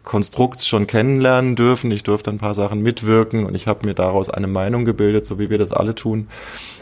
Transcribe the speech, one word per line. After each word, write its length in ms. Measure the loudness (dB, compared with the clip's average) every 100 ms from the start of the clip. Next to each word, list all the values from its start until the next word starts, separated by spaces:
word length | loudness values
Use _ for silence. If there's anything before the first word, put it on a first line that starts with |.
Konstrukts 640 | -4 -2 0 0 0 0 -2
schon 200 | 0 2
kennenlernen 720 | 2 2 4 4 4 2 2
dürfen. 340 | 2 2 0
Ich 100 | -2
durfte 280 | 0 -2 -2
ein 60 | -4
paar 160 | -4
Sachen 300 | -2 -2 0
mitwirken 640 | 0 0 4 4 4 0 -2
und 80 |
ich 140 | -4 -2
hab 180 | -2 -2
mir 80 |
daraus 340 | 0 2 0 -2
eine 200 | -4 -2
Meinung 360 | -2 0 0
gebildet, 400 | 0 2 2 2
so 140 | -2 -6
wie 100 | -2
wir 80 | 0
das 160 | 2
alle 220 | 0 0
tun. 340 | -2 -2 -4 -6 -14 -16 -16 -16 -18